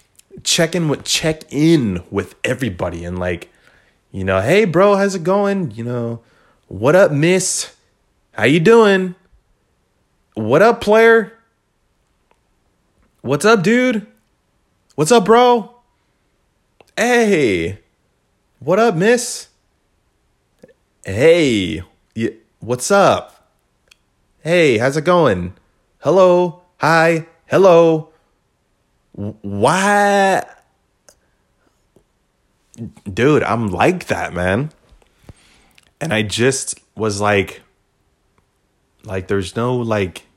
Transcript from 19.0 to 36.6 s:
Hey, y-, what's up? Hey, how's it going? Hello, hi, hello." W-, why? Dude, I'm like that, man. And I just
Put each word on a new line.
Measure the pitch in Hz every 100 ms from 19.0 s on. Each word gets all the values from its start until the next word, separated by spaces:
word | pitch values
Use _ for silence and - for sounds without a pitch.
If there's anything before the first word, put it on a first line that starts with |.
| 208 240 - - - _ _ _ _ _ _ _ _ _ _ _ - _ _ _
Hey, | - 98 156 170 143 107 90 78 90 _ _ 110
y-, | 113 - _ _
what's | 104 123 -
up? | 196 165 92 - _ _ _ _ _ _ _ _ _ _ _
Hey, | 151 175 151 107
how's | 127 151
it |
going? | 156 180 147 90 90 - _ _ _ _
Hello, | 139 185 185 175 180 - _ -
hi, | 147 165 165 165 160 _ _
hello." | 147 185 170 165 160 156 _ _ _ _ _ _ _ _ _ _
W-, | - 101 -
why? | 101 101 123 180 202 202 202 202 196 180 - - _ _ _ _ _ _ _ _ _ _ _ _ _ _ _ _ _ _ _ _ _ - 107 - -
Dude, | 92 135 139
I'm | - 117 107
like | 87 131 180 -
that, | - 90
man. | 85 90 104 151 - _ _ _ _ - - _ _ _ _ _ -
And | 156
I | 110
just | 107 110 127 135